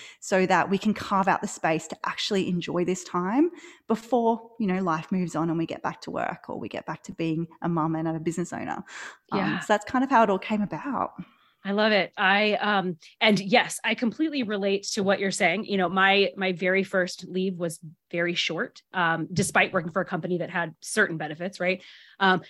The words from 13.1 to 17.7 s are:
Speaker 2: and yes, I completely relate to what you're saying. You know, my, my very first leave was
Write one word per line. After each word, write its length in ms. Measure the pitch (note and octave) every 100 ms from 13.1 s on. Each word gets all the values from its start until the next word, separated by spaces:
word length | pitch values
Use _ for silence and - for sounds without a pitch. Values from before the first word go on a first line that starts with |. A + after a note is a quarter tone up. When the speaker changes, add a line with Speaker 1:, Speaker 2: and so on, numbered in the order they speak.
| -
Speaker 2:
and 180 | A3+ G3
yes, 440 | G3 A#3 - -
I 100 | A3+
completely 500 | A3+ A#3 - D#4 C#4+
relate 400 | G#3+ G#3 G3 G3 G3+
to 100 | -
what 160 | G3 G3
you're 100 | G3
saying. 360 | - F#3 F#3+ -
You 100 | G3
know, 120 | F3+
my, 420 | F#3+ F#3+ G3 F#3+ -
my 160 | F#3+
very 300 | F3 F#3 F#3+ F#3+
first 400 | F#3+ F3+ - F3+
leave 300 | F#3 F#3+ F3
was 220 | E3+